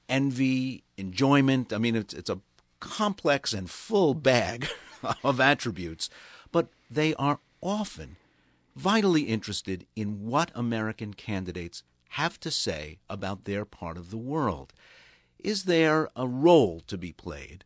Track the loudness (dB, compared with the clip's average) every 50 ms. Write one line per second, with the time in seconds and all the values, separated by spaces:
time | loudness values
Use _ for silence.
0 | _ -2 0 2 2 0 0 2 2 2 2 0 -2 -4 -6 -10 _ _ _ -10
1 | -10 -6 -2 2 4 6 6 6 6 6 4 2 0 0 -2 0 0 2 0 0
2 | -2 -4 -8 -10 -6 -6 -6 -6 -8 _ _ _ _ _ _ -18 -14 -10 -4 -2
3 | -2 -2 -2 0 2 2 2 2 0 -4 -6 -6 -6 -8 -12 -14 -6 -2 2 4
4 | 4 4 2 2 4 4 4 4 4 0 -2 -4 -6 -8 -8 -10 -14 -20 -18 -10
5 | -6 -6 -4 -2 0 0 2 4 4 4 4 2 0 -6 -6 -6 -8 -10 -8 -8
6 | -10 -10 -10 -12 -20 -20 -20 -20 -10 -4 0 0 0 -2 _ _ _ -8 -4 -2
7 | 0 0 0 0 0 0 0 -2 _ _ _ _ -6 -4 -4 -4 -4 -6 -8 -12
8 | -14 -14 -16 -20 _ _ _ _ _ _ _ _ _ _ -12 -4 0 2 4 4
9 | 4 4 4 4 2 2 -2 -2 -2 -4 -8 -8 -6 -6 -6 -6 -8 _ -8 -6
10 | -6 -4 -6 -6 -6 -2 -2 0 -2 -2 -4 -6 -4 -2 -2 -2 -4 -4 -6 -8
11 | -10 -12 -12 -12 -8 -6 -6 -4 -4 -6 -6 -8 -8 -10 -12 -16 -18 _ _ _
12 | _ _ -6 -4 -4 -4 -4 -6 -8 -6 -6 -4 -2 -4 -4 -4 -6 -12 -14 -16
13 | _ -12 -10 -6 -6 -6 -6 -6 -6 -6 -6 -6 -6 -8 -12 -12 -10 -10 -10 -10
14 | -12 -12 -12 -10 -8 -6 -4 -2 0 0 -2 -4 -6 -16 _ _ _ -20 -20 -20
15 | -20 -20 _ _ _ _ _ _ -6 -4 -4 -2 0 2 4 4 4 6 4 4
16 | 2 0 -2 -4 -4 -4 0 4 6 8 10 8 8 6 2 -4 -10 -8 -8 -8
17 | -8 -10 -12 -12 -14 -12 -12 -12 -14 -16 -18 -20 -20